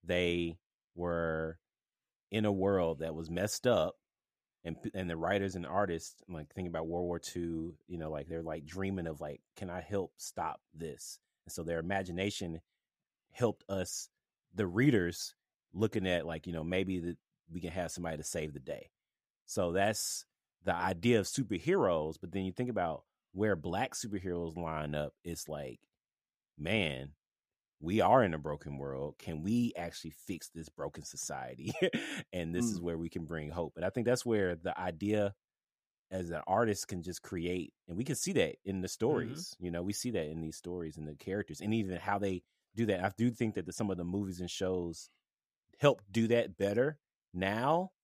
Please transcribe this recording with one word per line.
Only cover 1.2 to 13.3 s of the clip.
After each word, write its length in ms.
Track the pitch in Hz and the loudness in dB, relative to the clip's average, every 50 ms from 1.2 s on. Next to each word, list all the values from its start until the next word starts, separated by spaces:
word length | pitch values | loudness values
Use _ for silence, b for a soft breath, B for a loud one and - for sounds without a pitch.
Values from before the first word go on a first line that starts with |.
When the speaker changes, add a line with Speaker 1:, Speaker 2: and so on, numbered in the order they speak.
| 85 82 80 80 80 80 82 - _ _ _ _ _ _ _ _ _ _ _ _ _ _ | 2 2 0 0 -2 -2 -6 -8 _ _ _ _ _ _ _ _ _ _ _ _ _ _
Speaker 1:
in 140 | - 110 107 | -2 2 2
a 60 | 107 101 | 2 2
world 480 | 95 92 98 101 95 87 82 82 69 | 4 4 4 4 4 4 2 0 0
that 140 | 80 80 78 | -4 -4 -4
was 160 | 80 82 78 | -6 -6 -4
messed 360 | 85 87 95 107 - - - | -2 -2 0 0 -2 0 2
up, 300 | 123 120 92 78 85 - _ _ _ _ _ _ _ _ _ _ _ _ _ _ | 4 6 6 4 2 0 _ _ _ _ _ _ _ _ _ _ _ _ _ _
and 180 | 85 82 - - | -8 -8 -6 -8
p-, 80 | 107 - | -8 -4
and 160 | 98 92 87 | -4 -2 -2
the 60 | 85 | -2
writers 400 | 82 80 85 101 101 98 98 90 | 0 2 2 4 4 2 0 -2
and 100 | 92 87 | -4 -6
artists, 560 | 69 78 98 104 95 85 82 - - - - - - | 0 2 2 2 2 0 -4 -4 -8 -16 -18 -16 -10
like, 240 | 90 78 76 - - | -10 -10 -10 -10 -8
think 140 | - 90 87 | -6 -6 -4
about 200 | 82 80 80 80 | -2 -4 -2 -2
World 180 | 85 87 90 | -2 -2 0
War 120 | 87 87 85 | 0 -2 -4
Two, 560 | - - - 90 85 85 82 80 80 85 78 _ _ - | -6 -6 -6 -4 -4 -2 -2 -4 -4 -6 -8 _ _ -10
you 100 | 90 85 | -8 -6
know, 120 | 78 78 | -4 -4
like, 180 | 78 73 73 82 | -4 -6 -6 -6
they're, 140 | 85 82 82 | -6 -6 -4
like, 240 | 80 76 78 71 | -4 -6 -6 -8
dreaming 400 | 73 82 92 98 95 98 95 85 82 | -8 -6 -2 -2 0 0 -2 -2 -4
of, 120 | 78 73 | -6 -6
like, 220 | 78 76 73 - _ _ _ | -8 -10 -10 -10 _ _ _
"Can 140 | - 104 92 | -10 -8 -6
I 100 | 87 92 85 | -6 -6 -6
help 320 | - 95 98 92 - _ _ | -2 -2 -2 -2 -4 _ _
stop 440 | - - - - 87 80 73 - _ _ _ | -14 -10 -6 -4 -4 -4 -4 -8 _ _ _
this?" 460 | 78 82 80 69 67 - - - - _ _ _ _ _ | -10 -8 -8 -8 -10 -12 -14 -16 -16 _ _ _ _ _
And 60 | - - | -12 -8
so 120 | - 85 | -6 -4
their 160 | 80 85 82 | -2 -2 -2
imagination 800 | 80 87 98 98 95 87 85 90 95 104 101 - 98 85 80 82 - _ _ _ _ _ _ _ _ _ _ _ _ _ | 0 0 0 0 -2 -2 -2 0 0 0 0 -2 -6 -6 -6 -8 -10 _ _ _ _ _ _ _ _ _ _ _ _ _